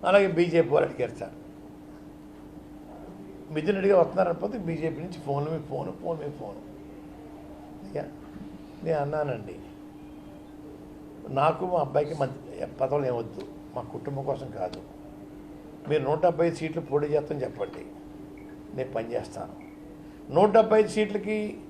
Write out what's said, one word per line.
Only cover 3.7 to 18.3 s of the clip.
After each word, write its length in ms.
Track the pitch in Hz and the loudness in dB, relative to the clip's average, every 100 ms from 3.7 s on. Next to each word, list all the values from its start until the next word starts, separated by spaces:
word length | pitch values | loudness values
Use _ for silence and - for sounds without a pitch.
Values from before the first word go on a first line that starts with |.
రెడ్డి 160 | 196 190 | 2 6
గారు 120 | 190 | 8
వస్తున్నారు 280 | 165 180 175 | 6 4 2
అనకపోతే 300 | 170 196 226 | 2 -2 -2
బీజేపీ 420 | 165 165 160 - | -2 0 -2 -2
నుంచి 120 | 175 | -6
ఫోన్లు 380 | 160 139 139 147 | -8 -2 0 0
మీద 100 | 160 | -2
ఫోను, 340 | 139 139 - - | -4 -4 -4 -6
ఫోన్ 160 | - 160 | -4 -4
మీద 120 | 147 | -4
ఫోను. 360 | - 113 98 - - - - - - - - - - - - - | -8 -10 -10 -14 -16 -14 -14 -14 -16 -14 -16 -14 -14 -14 -14 -8
అయ్యా, 180 | 151 135 - - - - - - - | -6 -6 -12 -14 -12 -12 -14 -16 -8
నేను 160 | 160 156 | 0 2
అన్నానండి, 580 | 143 151 147 117 104 90 - - - - - - - - - - - - - - - - - | 2 0 0 -2 -4 -10 -12 -16 -16 -16 -14 -14 -14 -16 -16 -14 -14 -14 -14 -14 -16 -12 -2
"నాకు 380 | 135 151 165 185 | 4 4 4 0
మా 120 | 175 | 2
అబ్బాయికి 360 | 139 143 147 | 4 2 2
మంచి 520 | 156 135 - - - - | 0 -2 -2 -10 -8 -8
పదవులు 400 | - 135 143 131 | 0 2 4 2
ఏమొద్దు, 340 | 120 110 - - - - 123 | 0 -2 -6 -10 -12 -10 -8
మా 60 | |
కుటుంబం 420 | 117 123 131 139 | -6 -6 -4 -4
కోసం 260 | 135 127 131 | -2 -2 -4
కాదు. 300 | 95 90 - - - - - - - - - - - - | -4 -4 -4 -12 -16 -16 -16 -16 -16 -16 -16 -16 -12 0
మీరు 140 | 151 | 2
నూట 200 | 131 151 | 4 4
డెబ్బై 240 | 180 156 170 | 4 6 4
ఐదు 80 | |
సీట్లు 260 | - 160 160 | 4 -2 -2
పోటీ 260 | 135 143 147 | 2 2 4
చేస్తాను 340 | 147 147 151 | 2 2 -2
చెప్పండి, 460 | 127 - 98 - - - - - - | -2 -2 -6 -6 -12 -14 -14 -14 -14